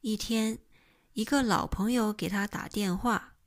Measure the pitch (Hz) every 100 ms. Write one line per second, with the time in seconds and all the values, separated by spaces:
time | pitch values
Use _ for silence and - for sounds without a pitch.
0 | 220 214 - 226 220 220 - - _ _
1 | _ - 220 285 247 180 165 - 202 247
2 | 214 214 170 196 202 - - - 202 180
3 | 240 208 - -